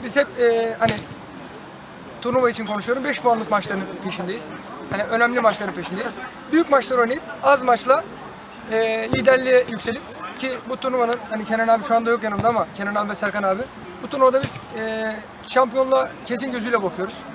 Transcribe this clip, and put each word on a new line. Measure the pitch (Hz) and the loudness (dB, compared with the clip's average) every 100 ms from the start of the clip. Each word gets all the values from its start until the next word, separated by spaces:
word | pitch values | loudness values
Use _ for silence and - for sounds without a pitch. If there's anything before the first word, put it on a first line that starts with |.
Biz | 233 277 | 0 0
hep, | 285 - | 0 2
ee, | 240 233 226 226 | 2 4 0 0
hani | 226 214 - - - - - - - - - - - - | 0 0 -6 -14 -14 -14 -14 -16 -16 -18 -18 -18 -16 -8
turnuva | 240 247 247 | 0 2 2
için | 233 208 | 0 -4
konuşuyorum, | 208 - 254 | -4 0 -2
beş | 269 262 | 0 2
puanlık | 247 226 220 | 4 2 2
maçların | 214 190 196 185 170 | 0 0 -4 -4 -8
peşindeyiz. | 190 175 180 180 - - - - - | -8 -6 -6 -6 -8 -12 -12 -14 -6
Hani | 196 | -4
önemli | 208 226 240 240 | 0 2 2 4
maçların | 226 - 202 | 2 2 -4
peşindeyiz. | 180 165 185 233 - - - - | -6 -6 -6 -6 -8 -12 -14 0
Büyük | 311 339 | 2 4
maçlar | 277 - 254 | 2 2 2
oynayıp | 233 285 - - | 2 0 -6 -2
az | 262 277 | 4 4
maçla, | 254 240 247 277 - - - - - - 220 | 6 2 4 2 2 -12 -14 -16 -16 -16 -4
ee, | 220 226 220 220 262 | 0 2 0 -2 4
liderliğe | 254 254 254 254 247 | 6 6 8 6 4
yükselip | 226 233 247 - 233 - - | -4 -4 -4 -8 -12 -12 -6
ki | 262 247 - | -6 -6 -6
bu | 247 | -4
turnuvanın, | 262 254 233 240 - | 0 2 2 2 -2
hani | 214 214 | -6 -2
Kenan | 226 226 | 0 4
abi | 226 | 2
şu | 226 226 | 4 2
anda | 226 | 2
yok | 233 | 0
yanımda | 220 202 226 | 0 0 2
ama | 226 170 - | 2 -2 -4
Kenan | 202 208 | -4 -2
abi | 208 | -2
ve | 208 | -2
Serkan | 208 208 | -2 0
abi, | 196 190 269 - - - | 0 0 -4 -10 -16 -12
bu | - | -8
turnuvada | 277 262 262 | 4 6 6
biz, | - - - 226 | 0 -8 -10 -6
ee, | 220 220 220 220 - - - | -4 -2 -4 -6 -12 -16 0
şampiyonluğa | 254 262 254 262 262 262 - - | 4 4 4 4 4 2 -6 -6
kesin | 240 262 | -4 -2
gözüyle | 247 220 233 | -2 0 2
bakıyoruz. | 190 - 196 - - | 0 -2 -6 -6 -14